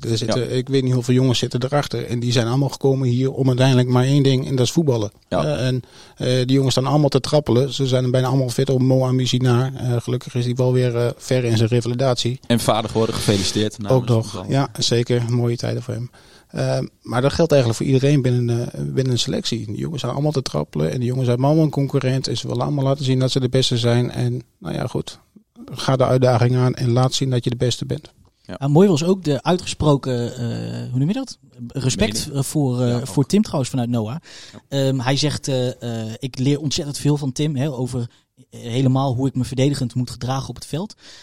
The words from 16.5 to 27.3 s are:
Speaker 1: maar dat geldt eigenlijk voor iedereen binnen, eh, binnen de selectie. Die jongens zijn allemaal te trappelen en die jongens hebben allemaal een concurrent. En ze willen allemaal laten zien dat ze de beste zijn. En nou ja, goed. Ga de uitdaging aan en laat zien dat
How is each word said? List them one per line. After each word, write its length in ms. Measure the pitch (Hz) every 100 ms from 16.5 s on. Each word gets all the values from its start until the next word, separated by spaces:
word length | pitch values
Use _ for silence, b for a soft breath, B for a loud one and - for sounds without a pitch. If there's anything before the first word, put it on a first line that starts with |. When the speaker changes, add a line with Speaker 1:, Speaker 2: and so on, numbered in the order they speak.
| - 131 131 135 _
Speaker 1:
maar 200 | - 113
dat 120 | 139
geldt 180 | - 165
eigenlijk 300 | 143 117 110
voor 80 | -
iedereen 280 | 131 139 147
binnen, 520 | 127 123 120 117 135
eh, 80 | -
binnen 320 | 147 135 131
de 60 | 120
selectie. 460 | - - - 113 107
Die 120 | 104
jongens 240 | 143 143
zijn 120 | 123
allemaal 180 | 135 151
te 100 | 143
trappelen 500 | - - - - 151
en 80 | 131
die 80 | 120
jongens 200 | 131 123
hebben 180 | 123 139
allemaal 180 | 160
een 60 | 151
concurrent. 580 | - 139 139 127 131 -
En 100 | 120
ze 100 | 127
willen 160 | 120
allemaal 200 | 139 143
laten 220 | 135 139 131
zien 140 | 131
dat 120 | 127
ze 80 | 139
de 100 | 123
beste 280 | 131 127 120
zijn. 340 | 120 120 123
En 300 | - 120 123 - _
nou 160 | - -
ja, 120 | -
goed. 320 | - - - _ - _ - -
Ga 240 | - - 131
de 100 | 127
uitdaging 500 | 127 127 123 123 127
aan 180 | 127
en 180 | - 127
laat 220 | 120 131
zien 160 | -
dat 140 | 135